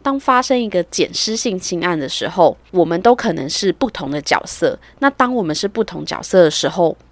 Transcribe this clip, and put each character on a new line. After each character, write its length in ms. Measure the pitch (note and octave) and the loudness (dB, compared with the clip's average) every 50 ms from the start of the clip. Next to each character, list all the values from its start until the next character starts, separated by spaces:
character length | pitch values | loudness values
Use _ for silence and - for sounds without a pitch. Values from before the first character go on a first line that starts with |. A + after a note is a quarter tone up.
当 160 | - C#4 C#4 C#4 | -4 -4 -4 -2
发 240 | - - B3+ B3 | 0 2 2 2
生 160 | B3 - C4 B3 | 2 2 0 0
一 120 | A#3+ G#3+ | 0 0
个 120 | F#3+ F3+ F3 | -2 -2 -2
捡 300 | - - - D#3+ - - | -2 -2 -2 -2 -2 -2
尸 220 | - - - A3 | -4 -4 -4 -4
性 240 | A3+ - B3 F#3+ F#3 | -2 -2 -2 -4 -4
侵 240 | - - F#3 E3+ E3+ | -4 -4 -4 -2 -2
案 160 | F3+ F3 D#3 | -2 -2 -2
的 80 | C#3 C3 | -4 -6
时 180 | - - - | -6 -6 -6
候， 320 | - - G3 E3+ C#3+ - - - - | -2 2 4 4 4 4 2 -6 -4
我 140 | - F3+ E3+ | 0 2 2
们 160 | E3 E3+ E3+ | 2 2 2
都 120 | F#3+ A#3 B3 | 4 4 4
可 200 | B3 - A3+ F#3+ | 4 2 -2 -2
能 160 | E3 C3+ C#3+ | -4 -4 -6
是 240 | - - - G3+ - | -4 -2 0 0 0
不 160 | - C#4 A#3+ | 0 -2 -4
同 200 | - - E3 C3+ | -4 -6 -8 -6
的 120 | C#3+ D3+ | -6 -6
角 200 | C#3+ - - - - | -2 0 -2 -2 -2
色。 340 | - - - E3+ D3 - - - - - - | -4 -4 -2 0 0 0 -2 -8 -18 -6 -2
那 100 | C#4 C#4 | 0 0
当 260 | C#4 - C4 B3 B3+ | 2 2 0 0 0
我 80 | A#3+ G3 | -2 -2
们 100 | D#3+ D3+ | -2 -2
是 140 | - - G3+ | -2 -4 -4
不 160 | - A#3 A3 | -2 -2 -4
同 220 | - - D#3 D3+ | -4 -6 -8 -8
角 160 | - - - - | -8 -8 -8 -4
色 180 | - - F#3+ | 2 6 6
的 80 | F3 D3+ | 6 6
时 200 | D3+ - - C#3+ | 4 2 -2 -2
候， 260 | E3+ F3+ F3 D#3+ - - - _ | 0 2 0 0 0 -2 -10 _